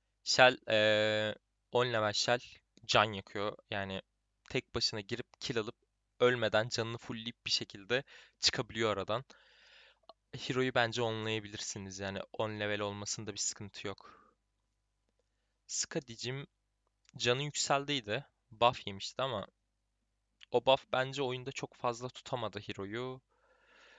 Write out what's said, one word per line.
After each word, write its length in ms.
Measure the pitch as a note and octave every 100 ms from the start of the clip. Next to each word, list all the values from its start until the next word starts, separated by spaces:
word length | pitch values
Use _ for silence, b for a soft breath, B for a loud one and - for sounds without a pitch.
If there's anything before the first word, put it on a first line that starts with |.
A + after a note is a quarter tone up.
| _ _
Shell, 340 | - - B2+ B2+ -
e, 680 | A2 G#2+ G#2+ G#2+ G#2+ G#2+ - _ _ _
on 140 | A#2+ B2
level 200 | A#2 G#2+
Shell 260 | G#2 - B2 - - _ - -
can 280 | A#2+ G#2+
yakıyor. 440 | G2+ - G#2+ G#2 - _
Yani 300 | G#2 G2 F#2+ - _ _ _ -
tek 260 | C3+ - A#2+
başına 260 | - A2
girip 400 | G2+ A#2 - _
kill 180 | - A#2
alıp 160 | G#2+ - _ _ _ _
ölmeden 500 | B2 B2 A2 G#2+ A#2
canını 280 | - A2+ A2+
fullleyip 480 | - A#2 A2+ - -
bir 60 |
şekilde 520 | - A2 G#2 F#2+ B2 - B B B
çıkabiliyor 540 | - - A#2 A2 A2
aradan. 320 | G2 F#2 A2 - B B B B B B B - - _ C3
Hero'yu 380 | - B2+ B2+ B2
bence 260 | A#2 A#2
onlayabilirsiniz. 1000 | A#2 A2 A2 A2 G#2 G#2 - A2 F#2+ F#2+
Yani 200 | G2 G2 -
on 260 | - A2 G#2+
level 200 | G#2 G#2
olmasında 540 | G#2 G2+ G2+ - G#2+
bir 40 | G2+
sıkıntı 500 | - - G2+ - G#2
yok. 460 | G2 - - _ _ _ _ _ _ _ _ _ _ _ _ _ _ _
Skadi'cim 800 | - - E3+ - A2+ A#2 C3+ C#3 _ _ _ _ _ _ -
canı 260 | A#2 B2+
yükseldiydi. 840 | D3 - - C#3+ C#3+ C#3 G#2 A2+ - _ _
Buff 360 | A2 - - -
yemişti 340 | G2 - -
ama 260 | C3+ A2 - _ _ _ _ _ _ _ _ _ -
o 140 | B2 C3
buff 200 | C3+ -
bence 320 | B2+ C3 C3+
oyunda 280 | C3 B2+ B2+
çok 220 | - C#3
fazla 360 | - B2+ A#2 B2
tutamadı 500 | - - B2+ A2 G2+
Hero'yu. 640 | G2+ G2 G2 A2 B2+ B2+ _ b b b b b b